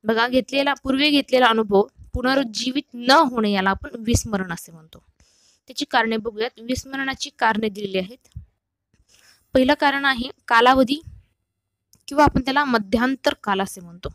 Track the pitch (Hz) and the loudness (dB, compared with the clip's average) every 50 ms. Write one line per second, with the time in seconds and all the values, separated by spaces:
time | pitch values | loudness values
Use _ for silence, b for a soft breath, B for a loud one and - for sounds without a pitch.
0 | _ 214 226 220 233 247 247 262 - - 262 277 277 285 277 269 _ 269 262 269 | _ -2 0 0 0 2 2 0 0 0 -2 -2 0 0 -2 -4 _ -4 0 2
1 | 285 302 285 285 269 - 247 254 254 233 226 220 220 202 202 196 208 - _ _ | 2 2 2 2 0 2 2 4 4 4 4 2 0 2 2 2 2 2 _ _
2 | - - _ 254 240 254 269 269 277 233 214 208 233 254 254 277 - _ - 240 | -20 -12 _ -4 -2 0 0 0 -2 -4 -6 -8 -8 -4 -4 -6 -8 _ -14 -8
3 | 240 247 262 311 330 262 247 240 214 208 202 196 190 196 196 190 - 294 - 240 | 0 4 4 4 4 2 0 -2 -2 0 0 0 0 -2 -2 -4 -6 -14 -14 -10
4 | 220 220 233 - - 240 214 196 190 180 170 170 - - 170 160 160 160 - - | -4 -2 -2 -2 -2 -2 -6 -6 -6 -6 -10 -14 -14 -20 -20 -20 -20 _ -20 -20
5 | _ _ _ _ _ _ _ _ _ _ _ _ _ _ 254 - 294 _ - 247 | _ _ _ _ _ _ _ _ _ _ _ _ _ _ -10 -10 -8 _ 0 0
6 | 226 220 226 220 208 233 208 208 220 254 _ - 226 233 254 247 - 269 269 269 | 0 2 -2 -4 -4 -8 -6 -6 -6 -6 _ -12 -6 -6 -6 -6 -6 -10 -8 -8
7 | 269 262 262 - - 294 _ _ 254 220 220 208 220 214 196 208 208 196 190 190 | -6 -6 -6 -8 -10 -14 _ _ 0 0 0 0 -2 -4 -6 -6 -12 -6 -4 -4
8 | 185 185 240 262 _ _ _ - - _ _ _ _ _ _ _ _ _ _ _ | -6 -6 -12 _ _ _ _ -20 -20 _ _ _ _ _ _ _ _ _ _ _
9 | _ b b b b b b b b _ _ 262 254 254 294 - 311 285 277 277 | _ b b b b b b b b _ _ 2 2 2 2 2 2 0 0 0
10 | 277 277 269 233 247 269 - _ _ - 233 233 247 247 262 262 262 220 277 302 | 0 -2 -2 -2 -6 -10 -12 _ _ 0 2 4 6 6 6 6 4 2 2 -6
11 | 330 - - - _ _ _ _ _ _ _ _ _ _ _ _ _ _ _ _ | -6 -16 -20 -20 _ _ _ _ _ _ _ _ _ _ _ _ _ _ _ _
12 | _ - - 277 294 285 - 262 254 254 262 285 294 269 247 233 208 190 214 226 | _ -6 2 4 4 4 4 0 -2 0 0 0 0 2 0 0 0 0 -2 0
13 | 240 254 269 254 _ 294 285 _ - 214 196 190 196 190 - 196 175 170 170 175 | 0 0 -2 0 _ -4 -4 _ -4 -4 -2 -2 -2 -6 -8 -16 -18 -20 -20 -14
14 | - - - | -14 -14 -14